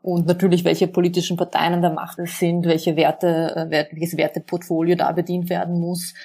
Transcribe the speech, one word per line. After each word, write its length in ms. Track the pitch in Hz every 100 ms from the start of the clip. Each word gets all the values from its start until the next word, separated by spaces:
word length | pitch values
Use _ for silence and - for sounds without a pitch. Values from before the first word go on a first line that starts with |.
Und 240 | - 175 165
natürlich, 380 | 175 185 170
welche 240 | 175 165 175
politischen 480 | 180 175 175 170 175
Parteien 380 | 175 - 165
an 80 | 175
der 100 | 175
Macht 260 | 165 - -
es 220 | 170 -
sind, 260 | 170 175 170
welche 300 | 160 170 156
Werte, 580 | 151 156 175 165 160
äh, 160 | 165 160
Wert-, 220 | 156 151
welches 240 | 156 170 160
Werteportfolio 800 | 156 - - 175 - 165 165 175
da 160 | 143
bedient 360 | 170 175 180 175
werden 280 | 175 175 175
muss, 360 | 170 175 - -